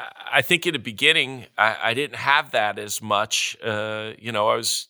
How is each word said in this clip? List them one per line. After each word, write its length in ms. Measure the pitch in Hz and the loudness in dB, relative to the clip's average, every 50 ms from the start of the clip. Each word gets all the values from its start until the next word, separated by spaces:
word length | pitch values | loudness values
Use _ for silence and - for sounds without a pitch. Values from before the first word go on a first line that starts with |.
| 120 - - - - - | -12 -14 -14 -16 -6 2
I 120 | 127 143 | 2 4
think 260 | - - 175 170 170 | 4 4 2 2 2
in 60 | 175 156 | -2 -4
the 60 | 127 | -4
beginning, 640 | 101 120 107 95 139 151 160 160 135 131 135 123 95 - _ | -6 -10 -4 2 4 4 4 4 2 0 -4 -10 -14 -8 _
I, 200 | - 107 110 101 - | 2 2 2 2 0
I 120 | 92 113 117 | 0 0 0
didn't 240 | 135 147 120 120 | 0 -2 -4 -6
have 340 | 117 127 139 143 151 151 135 | -2 2 4 4 4 2 2
that 260 | - 117 107 104 101 | 0 0 2 0 -2
as 240 | 104 107 107 - - | -4 -8 -8 -8 -8
much. 540 | 110 107 104 101 110 110 - - - - - - - | -2 0 0 0 0 0 -2 -2 -4 -4 -6 -6 -6
Uh, 480 | 113 107 107 107 110 107 107 110 110 - - | -4 -4 -4 -4 -4 -6 -6 -8 -10 -12 -12
you 140 | 107 120 113 | -10 -4 -2
know, 160 | 104 104 113 | 2 2 2
I 80 | 117 | 2
was 320 | 117 113 - - - - | 2 0 -2 -4 -4 -6